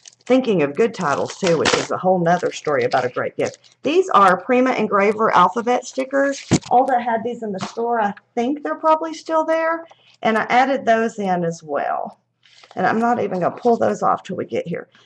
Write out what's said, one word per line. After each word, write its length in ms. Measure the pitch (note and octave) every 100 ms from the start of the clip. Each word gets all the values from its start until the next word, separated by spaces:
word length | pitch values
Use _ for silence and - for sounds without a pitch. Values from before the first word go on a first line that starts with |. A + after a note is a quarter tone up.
| - _ -
thinking 360 | B3+ A#3+ F3+
of 140 | C#3+ F#3
good 180 | A#3
titles 440 | G#3 D3+ A2+ A#2 -
too, 200 | F3 D#3
which 160 | A2
is 160 | - C3+
a 60 | C#3
whole 220 | F#3 F#3
nother 340 | E3+ F3 E3
story 320 | - D3+ C3+
about 200 | A#2+ -
a 40 | B2
great 280 | C#3 A#2 -
gift. 400 | C3 - _ _
These 260 | C4+ F4 F#4+
are 300 | G3+ F#3+ F3+
Prima 320 | - B3 B3+
Engraver 640 | - G#3+ G3+ G3+ G#3+ A3
alphabet 520 | - F#3 A#3 A3+ B3 -
stickers. 600 | - C4 C#4 C#4 C#4 - - -
Alda 300 | B3 C4+ A#3+
had 240 | A#3+ A3+
these 180 | A#3 A#3
in 100 | A3
the 80 | F#3+
store. 400 | - A3+ A#3 A#3
I 120 | G3+ - _
think 280 | A#3+ A#3+ D4
they're 120 | D4+
probably 400 | D#4 D#4+ D#4+ E4
still 300 | D#4 - D#4+
there. 420 | D#4+ D#4+ D#4+ E4 - _ _ _
And 140 | A3 A3
I 60 | -
added 340 | B3 C4 C4+
those 340 | A3+ A3+ A3+ G#3+
in 260 | G3 F3
as 180 | E3 E3+
well. 580 | D#3 C#3 B1+ B1 - - _ _ _ _ - -
And 100 | F#3
I'm 120 | A3
not 220 | A#3 A#3
even 180 | G3+ F#3
gonna 160 | E3 -
pull 220 | A#3+ A3+
those 240 | G#3+ -
off 200 | C3 -
till 140 | - -
we 80 |
get 240 | - E3+ E3+
here. 200 | - - _